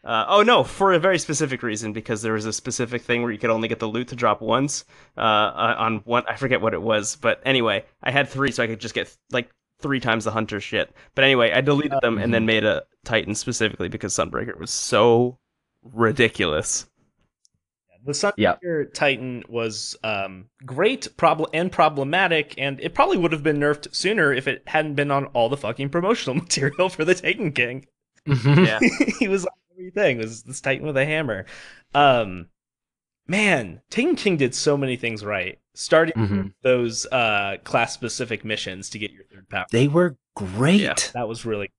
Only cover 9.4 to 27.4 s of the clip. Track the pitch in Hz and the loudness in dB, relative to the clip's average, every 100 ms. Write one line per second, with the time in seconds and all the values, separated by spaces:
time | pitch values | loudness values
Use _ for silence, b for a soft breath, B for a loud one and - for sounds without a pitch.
9.4 | 123 _ _ _ 151 135 120 113 110 110 | -6 _ _ _ -4 -2 0 -2 -2 -4
10.4 | 110 104 - 104 78 b b - 135 131 | -4 -6 -4 -4 -4 b b 2 4 6
11.4 | 113 95 135 143 147 135 120 113 113 117 | 4 2 2 0 2 0 2 0 2 2
12.4 | 110 110 107 78 - _ - 113 - 107 | 2 2 2 0 -4 _ -2 -2 0 -6
13.4 | - 117 110 - 90 104 101 - 80 60 | -4 -2 -2 -2 -6 -6 -6 -2 -2 -4
14.4 | 120 - 80 - - - 120 117 123 127 | -6 -10 -8 -8 0 4 6 6 2 -2
15.4 | _ _ _ _ 113 110 113 135 117 - | _ _ _ _ -16 0 2 4 2 2
16.4 | 90 76 - - - _ _ _ _ _ | -2 0 -2 -6 -8 _ _ _ _ _
17.4 | _ _ _ _ _ 90 127 143 202 202 | _ _ _ _ _ _ -8 -2 -2 2
18.4 | 139 - 180 160 139 - 147 127 127 123 | 2 2 -2 -4 -4 0 0 0 -6 -10
19.4 | - 117 113 107 - - 110 104 98 92 | -8 -4 -4 -6 -12 -8 -4 -4 -4 -10
20.4 | 104 _ 131 131 208 262 - - 165 156 | -20 _ -12 0 0 0 -8 2 2 2
21.4 | 156 160 185 185 156 147 139 175 190 160 | -2 -2 -4 2 2 2 -2 0 2 0
22.4 | 147 - 139 135 175 - 202 294 170 156 | -2 -6 -6 -4 -6 2 2 4 2 0
23.4 | 151 147 147 147 - - 185 214 151 135 | 0 2 2 0 -4 -4 -2 2 2 2
24.4 | 131 123 - 156 156 143 143 139 135 120 | -2 -6 -2 -2 0 -2 0 0 0 0
25.4 | 117 135 104 120 139 170 185 233 - 131 | 0 0 -6 -6 -4 -2 0 0 0 -4
26.4 | 170 - 139 139 185 180 156 180 156 165 | -2 -2 0 0 -2 0 0 0 0 -2